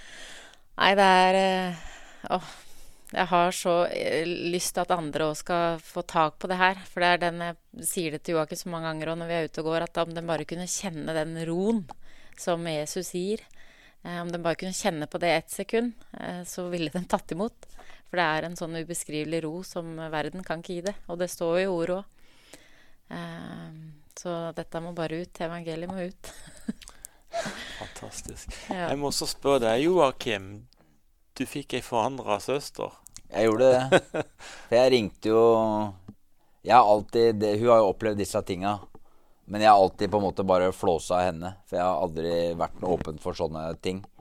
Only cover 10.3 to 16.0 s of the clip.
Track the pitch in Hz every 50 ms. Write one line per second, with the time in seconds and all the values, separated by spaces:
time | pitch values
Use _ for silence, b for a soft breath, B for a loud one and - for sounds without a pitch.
10.3 | 165 147 151 - 170 170 180 175 - - - 196 165 151 143 156 160 160 156 160
11.3 | 165 165 165 160 165 175 190 214 233 220 175 - - b b b b b b b
12.3 | b - - - 175 165 170 170 156 151 151 151 - 190 175 - - 180 180 196
13.3 | 214 226 - b b b b b b b b b b b - 170 175 175 175 175
14.3 | 170 175 170 165 160 - 190 185 185 - - 208 175 151 151 - - 175 175 175
15.3 | 156 160 160 - - - 196 - - 226 240 247 226 -